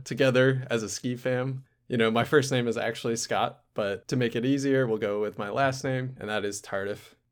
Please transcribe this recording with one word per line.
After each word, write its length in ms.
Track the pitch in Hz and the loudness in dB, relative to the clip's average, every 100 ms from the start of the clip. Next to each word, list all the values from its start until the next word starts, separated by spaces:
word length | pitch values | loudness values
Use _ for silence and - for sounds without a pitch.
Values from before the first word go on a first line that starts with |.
together 600 | - 120 135 123 131 131 127 | -4 2 4 6 4 4 0
as 140 | 117 | -2
a 80 | 107 | -2
Ski 260 | - 127 123 | -6 -6 -4
Fam. 480 | 131 127 131 131 - _ - | -2 -2 -2 -6 -12 _ -4
You 80 | 123 | 0
know, 140 | 113 | 2
my 140 | 113 | 2
first 280 | 117 151 131 | 4 4 4
name 160 | 127 120 | 2 0
is 80 | 113 | 0
actually 400 | 107 117 123 113 | -2 -2 -2 -4
Scott, 440 | - 104 120 - _ | -2 0 0 -4 _
but 360 | - 104 95 - | -4 -2 -4 -4
to 80 | 131 | 0
make 200 | 120 120 | 0 0
it 80 | |
easier, 420 | 123 139 139 135 127 | 0 0 2 2 2
we'll 120 | 110 | 0
go 240 | 107 104 | 0 0
with 160 | 104 - | -2 -4
my 100 | 104 | -4
last 360 | 117 135 131 | 0 0 0
name, 320 | 143 131 127 131 | -4 -4 -6 -8
and 80 | 104 | -6
that 160 | 107 | -4
is 160 | 101 101 | -4 -6
Tardif. 540 | - 98 98 110 - _ _ | -6 -6 -4 -8 -14 _ _